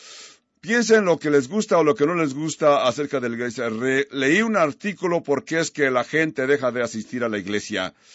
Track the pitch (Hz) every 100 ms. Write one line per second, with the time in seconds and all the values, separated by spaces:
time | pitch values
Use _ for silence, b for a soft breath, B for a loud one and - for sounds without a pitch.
0 | B B B B _ _ 160 240 226 220
1 | 190 156 156 143 127 208 214 180 151 139
2 | 147 175 156 135 156 - 151 143 123 120
3 | 143 139 120 117 120 117 117 110 131 135
4 | 139 139 135 180 226 208 156 131 208 175
5 | 185 170 165 135 - 160 151 - 139 127
6 | 117 156 160 147 131 143 127 120 117 110
7 | 107 123 117 104 92 104 - 101 92 -
8 | B